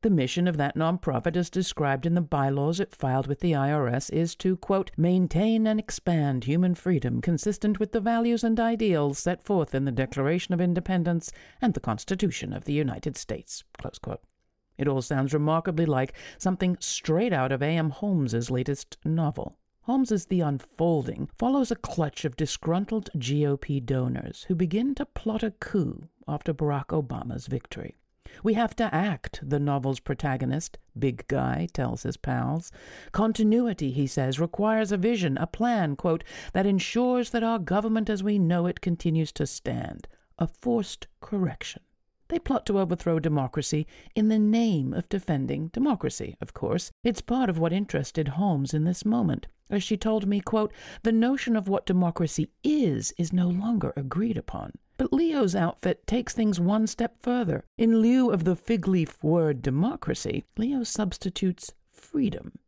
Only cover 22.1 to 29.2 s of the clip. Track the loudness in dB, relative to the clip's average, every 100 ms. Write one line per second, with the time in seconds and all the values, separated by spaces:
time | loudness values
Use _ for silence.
22.1 | -2 -6 -4 -4 -4 -2 -2 0 -4 -4
23.1 | -6 -2 0 2 0 -2 -4 -2 -2 0
24.1 | -4 -6 -12 -4 -2 0 0 -2 -2 -6
25.1 | -6 -4 -2 -4 -6 -4 0 0 -4 -14
26.1 | _ -8 -6 -4 -2 0 -2 -2 -2 -2
27.1 | -6 -8 -8 -6 -8 -6 -12 -12 -16 _
28.1 | _ -20 -4 0 2 0 0 -2 0 0
29.1 | -2